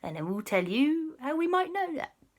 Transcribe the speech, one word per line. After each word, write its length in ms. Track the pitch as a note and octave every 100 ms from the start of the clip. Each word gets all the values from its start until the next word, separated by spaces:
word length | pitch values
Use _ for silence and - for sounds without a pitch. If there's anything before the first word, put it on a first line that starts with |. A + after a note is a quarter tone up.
And 140 | E3+ D#3+
then 100 | D#3
we'll 140 | G3
tell 220 | G#3+ G3
you 520 | F3+ G#3 C#4+ D#4+ D#4 -
how 160 | B3 D#4+
we 100 | E4+
might 260 | F4+ F#4
know 220 | F#4 F#4 D#4+
that. 180 | - _ _